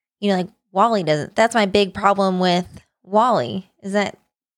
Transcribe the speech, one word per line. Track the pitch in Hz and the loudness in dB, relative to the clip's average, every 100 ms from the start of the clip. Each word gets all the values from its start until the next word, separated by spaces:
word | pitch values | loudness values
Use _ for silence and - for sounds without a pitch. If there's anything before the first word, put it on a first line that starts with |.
| _ _ | _ _
You | 202 | -2
know, | 185 | -2
like, | 175 - _ | -4 -12 _
wall-E | 185 226 214 | 0 0 0
doesn't. | 156 151 - - | 0 -2 -2 0
That's | 233 | 0
my | 240 202 | 2 0
big | 202 196 | 2 0
problem | - 196 196 190 185 | 0 0 2 0 0
with | 180 175 185 - - _ | 0 0 -2 -12 -20 _
wall-E, | 185 208 247 190 120 190 - _ | -4 0 2 0 -2 -8 -12 _
is | 196 | -6
that | 202 196 - _ _ _ | -4 -4 -8 _ _ _